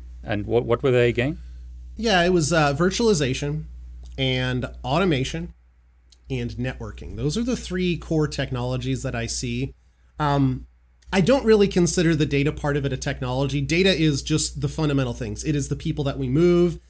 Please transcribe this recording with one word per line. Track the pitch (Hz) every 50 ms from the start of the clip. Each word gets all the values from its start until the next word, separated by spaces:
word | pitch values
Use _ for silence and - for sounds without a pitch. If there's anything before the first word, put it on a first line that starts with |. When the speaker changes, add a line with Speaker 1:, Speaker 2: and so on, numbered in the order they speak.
| - - - -
Speaker 1:
and | - - 107 104 101
what, | 110 110 120 -
what | 113 117 117 -
were | 135
they | 123 123 120
again? | 120 110 - 120 139 175 - - - - - - - - - - - -
Speaker 2:
Yeah, | - 214 226 196 180 170
it | 180 185
was, | 175 151 131
uh, | 175 160 147 143 143
virtualization | 143 175 190 190 - 240 220 208 151 147 120 127 - 147 143 147 156 156 - - - - - - - - - -
and | - 135 131 127 127 127 127 127 127 117 120 - - -
automation | 123 139 170 196 196 151 131 135 - - 165 175 165 - _ _ _ _ _ _ _ _ _ _ _ - _ _ -
and | 135 123 120 117
networking. | 104 107 123 127 127 - 117 104 - - 90 92 98
Those | 107 120 151 151
are | 226 240
the | 254 240
three | - - - 180 185 180 180 170
core | - - - 160 156 151
technologies | 147 - - 135 - - 123 120 123 127 123 117 131 135 117 -
that | 131 120
I | 117 117
see. | 113 - - 131 123 120 120 135 139 - _ _ _ _ _ _ _ _ -
Um, | 151 143 143 143 139 131 127 127 - - _ _ _ _ _ _ - - -
I | 196
don't | 165 208 262 277 220
really | 226 220 208 208
consider | 202 - 185 175 160 - 185 170 165 165
the | 143 151
data | 123 143 139 143 151
part | 147 - - 147 143
of | 147 143
it | 139
a | 127
technology. | 131 - 147 135 - 131 123 127 131 143 139 139 147
Data | 139 135 160 175 190 190 185
is | 143 160 156 143 127
just | - - 156 151 - - - 151
the | 131 139
fundamental | - - 160 147 139 135 131 123 120
things. | - 127 104 104 104 -
It | 147 147
is | 147 139 139
the | 143
people | 139 - 160 151 151 139
that | 139 -
we | 135 135
move. | 123 127 151 175 175 175 175 175 175 160 156 _